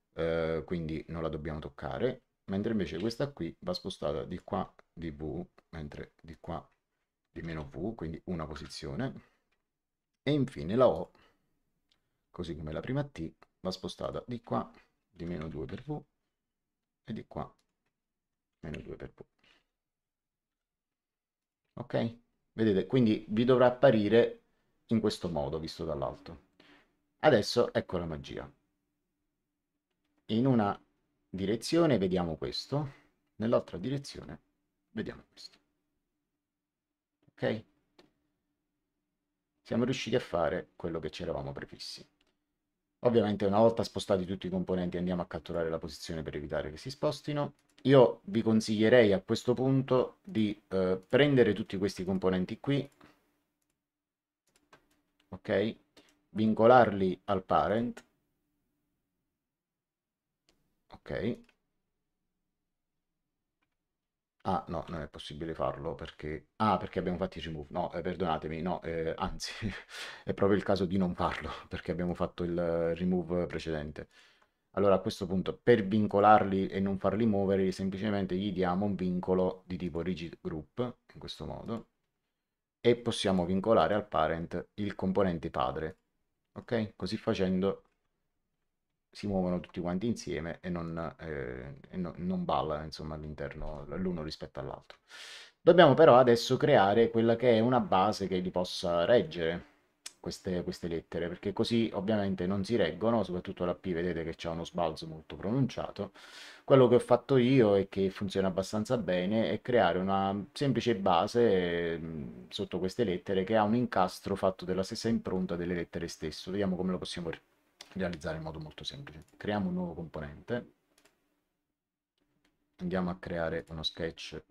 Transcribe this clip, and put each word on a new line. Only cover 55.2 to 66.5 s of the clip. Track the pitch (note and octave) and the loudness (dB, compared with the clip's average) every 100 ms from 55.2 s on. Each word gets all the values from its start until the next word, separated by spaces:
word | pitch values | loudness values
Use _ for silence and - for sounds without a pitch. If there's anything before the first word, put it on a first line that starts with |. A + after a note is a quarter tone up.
| _ | _
ok? | F#2 - G2 G#2+ - _ _ _ _ _ | -10 -2 0 0 -4 _ _ _ _ _
Vincolarli | G2+ A2 G#2+ A2+ B2 G#2 G2 F#2+ - | 0 2 6 8 8 6 4 0 -2
al | - F#2+ | -2 -4
parent, | - E2 D#2 A2 A#3 A#3 - _ _ _ _ _ _ _ _ _ _ _ _ _ _ _ _ _ _ _ _ _ _ _ _ _ _ _ _ | 2 2 2 0 -2 -8 -18 _ _ _ _ _ _ _ _ _ _ _ _ _ _ _ _ _ _ _ _ _ _ _ _ _ _ _ _
ok? | - - A#1 G2+ - - _ _ _ _ _ _ _ _ _ _ _ _ _ _ _ _ _ _ _ _ _ _ _ _ _ _ _ _ _ | -20 -8 -6 -4 -6 -12 _ _ _ _ _ _ _ _ _ _ _ _ _ _ _ _ _ _ _ _ _ _ _ _ _ _ _ _ _
Ah, | G2+ F2+ - | -4 -4 -4
no, | E2+ - | -8 -8
non | E2+ | -10
è | D2 | -10
possibile | D#2 - D2 E2 | -14 -14 -10 -8
farlo | D2+ C2+ C#2 D2+ | -4 -4 -4 -8
perché... | - D#2 - D2+ D#2 - | -10 -12 -12 -10 -10 -12